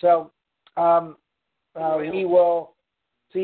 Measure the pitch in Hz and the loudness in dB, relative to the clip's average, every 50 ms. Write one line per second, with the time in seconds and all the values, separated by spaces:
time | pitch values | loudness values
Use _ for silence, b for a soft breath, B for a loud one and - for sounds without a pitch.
0 | - 175 170 165 160 - _ _ _ _ _ _ _ _ _ - 170 170 170 170 | 2 2 2 2 0 -6 _ _ _ _ _ _ _ _ _ -2 0 2 2 2
1 | 170 165 151 _ _ _ _ _ _ _ _ _ _ _ _ 165 160 160 160 156 | 0 -4 -16 _ _ _ _ _ _ _ _ _ _ _ _ -8 -6 -4 -4 -4
2 | 151 156 175 190 190 180 175 180 175 175 170 170 165 - _ _ _ _ _ _ | -4 -6 -6 -6 -4 2 2 4 4 4 2 -2 -4 -8 _ _ _ _ _ _
3 | _ _ _ _ _ _ _ 185 | _ _ _ _ _ _ _ -4